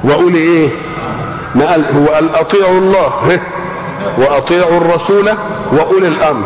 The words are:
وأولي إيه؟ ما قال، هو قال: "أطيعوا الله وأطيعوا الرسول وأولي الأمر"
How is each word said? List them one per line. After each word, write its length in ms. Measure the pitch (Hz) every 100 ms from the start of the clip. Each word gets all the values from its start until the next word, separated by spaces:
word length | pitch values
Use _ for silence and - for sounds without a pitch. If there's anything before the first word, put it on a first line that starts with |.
وأولي 340 | 127 147 175 175
إيه؟ 300 | 165 170 151 - - - 113 110 - - - 123
ما 100 | 156
قال، 120 | 165 143 143
هو 160 | 147
قال: 220 | 156 160 160
"أطيعوا 420 | 160 202 190 185
الله 320 | 190 190 160 - - 175 - - - - - - - -
وأطيعوا 600 | 127 143 131 175 180 170
الرسول 520 | 170 170 - 202 202 214 - - -
وأولي 360 | 139 - 190 185
الأمر" 360 | 147 160 127